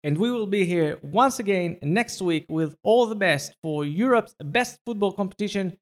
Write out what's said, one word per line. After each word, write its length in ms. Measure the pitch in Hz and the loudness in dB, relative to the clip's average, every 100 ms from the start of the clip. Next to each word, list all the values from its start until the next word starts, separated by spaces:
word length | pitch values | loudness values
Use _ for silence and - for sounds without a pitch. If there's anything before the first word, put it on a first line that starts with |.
and 140 | 147 151 | 0 0
we 140 | 233 | 0
will 160 | 247 208 | 0 0
be 180 | 208 175 | 0 2
here 320 | 175 156 - | 2 0 -2
once 360 | 143 185 269 262 | -2 2 2 2
again 380 | 202 190 175 170 | 0 0 0 -4
next 380 | 143 190 226 - | -2 0 -2 -4
week 240 | 180 160 - | -2 -2 -2
with 260 | 156 160 - | -2 -2 -2
all 220 | - 226 233 | 2 4 4
the 100 | 214 | 0
best 400 | 190 143 - _ | 0 0 -2 _
for 240 | 165 151 147 | -6 -4 -4
Europe's 500 | 156 254 233 226 _ | 0 2 2 0 _
best 360 | 147 202 240 - - | -4 -2 -2 -6 -10
football 260 | 214 202 | -2 -2
competition. 640 | 190 190 - 202 202 185 180 | 0 -6 -4 -4 -2 -4 -6